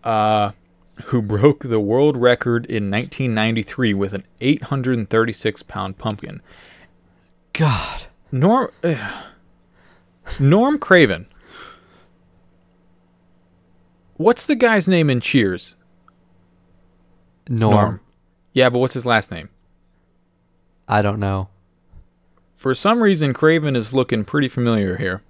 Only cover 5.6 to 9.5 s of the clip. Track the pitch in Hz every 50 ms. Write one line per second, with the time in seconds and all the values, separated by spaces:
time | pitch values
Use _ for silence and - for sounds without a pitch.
5.6 | - - - 95 98 95 95 - - 113 107 107 - - 98 - _ _ - -
6.6 | - - - - - _ _ _ _ _ _ _ _ _ _ _ _ _ _ -
7.6 | 160 147 123 90 - - - - - - _ _ _ _ - 127 139 190 233 269
8.6 | 247 - _ _ - 170 156 117 101 - - - - - - _ _ _